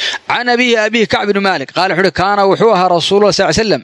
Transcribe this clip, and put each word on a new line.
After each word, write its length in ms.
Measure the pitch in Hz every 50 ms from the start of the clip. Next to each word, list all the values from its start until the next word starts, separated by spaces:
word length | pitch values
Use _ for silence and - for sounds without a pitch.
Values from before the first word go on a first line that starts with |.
| - - - - _
Can 200 | - - 214 247 247
abiihi, 280 | 240 240 254 240 233
abiihi 300 | 220 214 214 220 240 208
Kacb 220 | - 247 226 208 202
ibn 100 | 202 202
Maalik. 300 | 196 190 180 147 131 - -
Qaala 200 | 160 185 190 165
wuxuu 100 | 165 196
yidhi, 80 | 180
"Kaana 300 | - - 180 202 208 202 196
wuxuu 260 | 196 175 151 202 233 208
ahaa 140 | 180 185 180
Rasuulullah 440 | 175 165 156 - 196 208 208 196 -
sal 140 | - 190
ly 60 | 165 151
slam 280 | 214 226 208 156 123